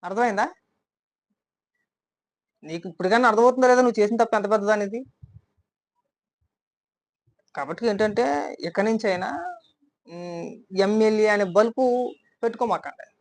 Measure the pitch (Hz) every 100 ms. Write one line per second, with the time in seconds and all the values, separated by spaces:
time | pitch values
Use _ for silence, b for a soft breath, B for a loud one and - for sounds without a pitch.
0 | 175 196 240 202 262 - _ _ _ _
1 | _ _ _ _ _ _ _ _ _ _
2 | _ _ _ _ _ _ 147 165 180 165
3 | 185 226 247 214 240 247 254 247 254 226
4 | 208 226 226 220 202 214 202 214 202 226
5 | 269 _ - - _ _ _ _ _ _
6 | _ _ _ _ _ _ _ _ _ _
7 | _ _ _ _ _ - 139 170 233 202
8 | 214 208 254 285 73 - 160 175 202 226
9 | 220 180 190 349 349 698 _ _ _ _
10 | _ 170 175 170 170 - _ 190 196 214
11 | 220 214 214 208 202 175 226 226 254 247
12 | 247 - _ _ 233 226 240 175 - -
13 | - _